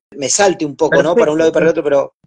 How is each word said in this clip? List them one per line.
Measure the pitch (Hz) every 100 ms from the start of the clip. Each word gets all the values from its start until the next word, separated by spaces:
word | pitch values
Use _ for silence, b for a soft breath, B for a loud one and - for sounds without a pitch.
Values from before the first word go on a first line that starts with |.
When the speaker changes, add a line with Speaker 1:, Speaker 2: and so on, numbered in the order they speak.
| _ -
Speaker 1:
me | 127
salte | - 202 151 151
un | 135
poco, | 156 -
¿no? | 147
Speaker 2:
Perfecto, | 170
Speaker 1:
Para | 151
un | 156
lado | 165
y |
para | 160 160
el |
otro, | 165
pero, | 147 139 - _